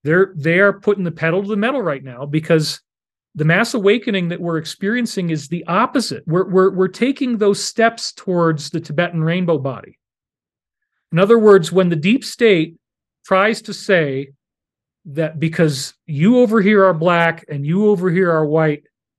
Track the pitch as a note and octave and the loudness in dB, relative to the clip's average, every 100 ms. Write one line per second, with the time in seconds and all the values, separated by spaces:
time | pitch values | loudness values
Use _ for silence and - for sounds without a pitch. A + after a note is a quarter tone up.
0 | C#3+ F3 F#3+ D3+ D3+ F3 G3+ G3 - G3+ | 0 2 0 -2 0 2 2 2 -2 -2
1 | F3 D#3+ E3 F3+ G3+ G#3 A3+ C#4 F3+ C#3 | -4 -4 -2 -2 -2 -2 -2 -2 -4 -6
2 | C3 A#2+ D3 D#3 D#3 D#3+ D3 - _ _ | -10 -14 -6 -4 0 0 0 -8 _ _
3 | _ _ _ - D#3 F3 A3+ A#3+ G3 A#3 | _ _ _ -2 0 2 0 -4 -2 -4
4 | A#3+ G3 E3+ F3 F3 D#3+ D#3+ - G3 A#3+ | -2 -4 -4 -6 -6 -6 -8 -8 -4 -4
5 | A3+ G3 E3+ D#3 - F3 - F3+ B3+ C#4 | -4 -6 -4 -6 -6 -10 -2 -2 0 -2
6 | - A2 - F3 F#3+ F#3 F#3+ F#3 F#3+ - | -4 -8 -2 -2 0 2 2 2 -2 0
7 | B3 C4+ B3+ A3+ G3+ G3 - - A3+ A3+ | -2 -2 -4 0 0 0 -4 0 0 -2
8 | - - - F3 E3 D#3 - E3 E3 D3+ | -10 -10 -4 0 0 0 -6 -10 -6 -4
9 | F3 E3 D#3+ F3+ F3 D#3 C3+ A2 - _ | -4 -2 -2 -2 -2 -2 -4 -10 -16 _
10 | _ _ _ _ _ _ _ _ _ _ | _ _ _ _ _ _ _ _ _ _
11 | _ E3 G3 A#3 G#3+ G3 D#3 F3 F3+ E3 | _ 2 4 6 8 6 6 2 2 0
12 | E3+ C4+ - - A#3 F3 D#3+ E3 _ _ | 0 0 -2 0 2 2 0 -8 _ _
13 | _ _ - F#3+ G#3+ A3+ - G3+ - F#3 | _ _ -2 2 2 -2 -10 -8 0 0
14 | C#3+ C3+ C#3+ _ _ _ _ _ _ _ | 0 -6 -10 _ _ _ _ _ _ _
15 | F3 C#3 D#3 D#3 D#3+ E3 D#3+ C3 - - | -10 -6 -6 -4 -4 0 0 0 -8 -14
16 | - C#3+ F#3 B3 A#3+ A3 G3 G#3 F#3+ D#3+ | -10 0 2 4 4 2 4 4 4 2
17 | F3 E3+ E3 E3 - C#3+ C#3+ F3+ G#3+ G3 | 2 2 2 -2 -8 -8 -2 0 2 2
18 | F3+ F3 F3+ D#3+ D3+ D#3+ D#3 D3 _ _ | 0 0 2 0 0 2 0 -2 _ _
19 | _ | _